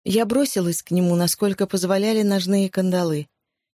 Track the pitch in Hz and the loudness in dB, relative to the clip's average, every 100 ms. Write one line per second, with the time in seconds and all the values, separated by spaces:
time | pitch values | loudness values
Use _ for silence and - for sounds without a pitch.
0 | - 202 220 247 277 202 175 170 - 180 | -2 0 2 0 0 0 -2 -4 -2 0
1 | 180 175 175 - 202 190 196 190 180 196 | 2 2 0 0 -2 0 -2 -2 0 0
2 | 214 220 208 196 180 202 190 190 185 180 | 0 0 2 0 0 0 0 0 0 0
3 | 170 151 151 _ _ _ _ | 0 -2 -6 _ _ _ _